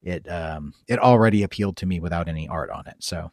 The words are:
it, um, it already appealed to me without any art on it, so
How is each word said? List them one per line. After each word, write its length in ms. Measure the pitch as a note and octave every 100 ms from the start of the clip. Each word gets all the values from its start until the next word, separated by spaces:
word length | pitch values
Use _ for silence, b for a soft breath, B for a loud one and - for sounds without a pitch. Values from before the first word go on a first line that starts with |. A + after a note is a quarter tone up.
it, 240 | F2+ F2 -
um, 420 | F2 D#2+ D#2 D2 - -
it 100 | A#2+
already 460 | B2 A#2+ A2 G#2
appealed 320 | G2 - G2+ F2+
to 80 | F#2
me 140 | F2+
without 300 | E2+ E2+ E2
any 180 | D#2+ D#2+
art 220 | E2 C2+
on 180 | - -
it, 80 | -
so 300 | - F2 E2